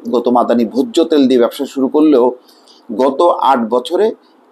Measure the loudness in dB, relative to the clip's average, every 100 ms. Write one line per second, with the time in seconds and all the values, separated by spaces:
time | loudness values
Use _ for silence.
0 | -2 -2 0 0 2 0 -2 -2 -2 0
1 | 0 2 2 2 0 -2 -8 -4 -2 2
2 | 2 4 2 -2 _ _ _ -20 -10 -2
3 | -2 2 0 2 0 0 0 -4 -2 -2
4 | -2 -4 _ _ _